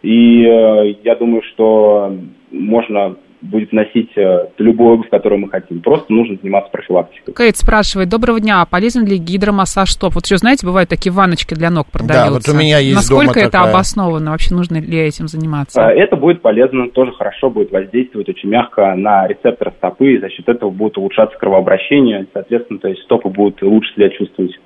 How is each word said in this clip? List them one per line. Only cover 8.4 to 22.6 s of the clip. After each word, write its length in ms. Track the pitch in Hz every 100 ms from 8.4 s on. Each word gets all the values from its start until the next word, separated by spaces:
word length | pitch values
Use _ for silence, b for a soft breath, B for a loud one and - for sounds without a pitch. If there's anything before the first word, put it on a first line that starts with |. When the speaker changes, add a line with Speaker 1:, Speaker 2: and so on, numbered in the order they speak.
| 214 196
Speaker 2:
а 60 | 170
полезен 400 | 180 226 240 208
ли 100 | 190
гидромассаж 760 | 165 190 202 202 175 - 190
стоп?» 220 | - 185
Вот 120 | 170 -
ещё, 100 | 190
знаете, 300 | 226 269 180
бывают 240 | 185 175
такие 200 | 165 190
ванночки 440 | 185 185 165 -
для 160 | 160 165
ног 160 | 170 -
Speaker 3:
Да, 60 | -
Speaker 2:
продаются. 520 | 113 147 110 - 113
Speaker 3:
вот 40 | 151
у 40 |
меня 180 | 156 151
есть 180 | 135 165
Speaker 2:
Насколько 360 | 208 269 294
Speaker 3:
дома 80 | 247 202
Speaker 2:
это 40 |
Speaker 3:
такая. 200 | - -
Speaker 2:
обосновано? 560 | 185 190 - 180 160 156
Вообще 220 | 156 -
нужно 220 | 180 175 160
ли 220 | 160 165
этим 280 | 156 - 156
заниматься? 560 | 156 160 147 139 127
Speaker 1:
А, 80 | 110
это 260 | 131 196 160
будет 260 | 147 170
полезно, 480 | 113 107 131 131 120
тоже 220 | 131 127
хорошо 360 | 127 - - 131
будет 200 | 107 98
воздействовать 560 | 95 98 117 127 107 98
очень 220 | 90 98
мягко 440 | 110 123 - 98
на 320 | 92 104 98 95
рецепторы 460 | - - - - -
стопы, 360 | 92 - 135
и 40 | 113
за 80 | 95
счёт 180 | - 90
этого 200 | 120 104
будет 280 | 95 107 98
улучшаться 380 | 98 - 107 -
кровообращение, 880 | 95 95 92 95 - 143 127 101 95
соответственно, 440 | - - 117